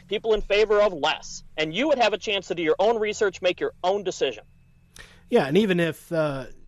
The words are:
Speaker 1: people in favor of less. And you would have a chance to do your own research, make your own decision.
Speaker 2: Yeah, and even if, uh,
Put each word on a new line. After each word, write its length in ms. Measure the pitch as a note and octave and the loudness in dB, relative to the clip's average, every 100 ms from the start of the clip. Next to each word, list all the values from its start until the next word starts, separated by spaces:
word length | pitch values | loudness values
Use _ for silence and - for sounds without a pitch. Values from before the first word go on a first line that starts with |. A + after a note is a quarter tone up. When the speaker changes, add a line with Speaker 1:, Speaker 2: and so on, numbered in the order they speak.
| - | -6
Speaker 1:
people 280 | G#3 A3 | -4 0
in 80 | G#3+ | 0
favor 400 | - G3+ G#3+ G#3 | 2 2 4 4
of 100 | G#3 | 2
less. 500 | E3+ D3 - - - - - | 2 -4 -4 -8 -18 -12 -6
And 180 | D#3 | -4
you 140 | E3+ D4+ | -2 0
would 80 | C4 | 2
have 140 | G#3+ | 2
a 60 | G3+ | 0
chance 300 | - G3 - | -4 -6 -4
to 60 | |
do 80 | F3 | -2
your 140 | D#3+ D#3 | 0 2
own 200 | G3+ A#3 | 2 2
research, 420 | G#3+ G#3 G3+ - | 0 0 -2 0
make 180 | F#3 E3+ | -2 -2
your 140 | D3 - | -4 -4
own 220 | F3+ G3+ | -2 0
decision. 400 | F3+ - D3 - - _ _ _ _ - - - - | -2 -2 -2 -4 -14 _ _ _ _ -20 -20 -20 0
Speaker 2:
Yeah, 160 | A#3 C#3 | 0 2
and 100 | E3 | 2
even 240 | G#3+ F3 | 2 2
if, 320 | E3 D3+ - | 0 -4 -6
uh, 320 | E3 D3+ C3+ A#2 - | -2 -2 -4 -10 -16